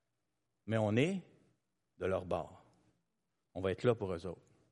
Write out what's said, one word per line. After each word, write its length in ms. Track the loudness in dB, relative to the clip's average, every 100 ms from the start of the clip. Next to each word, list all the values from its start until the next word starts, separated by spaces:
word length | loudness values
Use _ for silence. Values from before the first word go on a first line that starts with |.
| _ _ _ _ _ _ -2
mais 120 | 0
on 180 | 2 2
est 260 | 2 0 -8 -18 _ _ _ _ _ -6
de 80 | -2
leur 180 | -2
bord. 380 | -2 -2 -4 -12 -20 _ _ _ _ _ _ _ _
On 60 | -2
va 100 | 0
être 140 | 2
là 100 | 2
pour 180 | 2 0
eux 140 | -2 -6
autres. 140 | -10 -14 _ _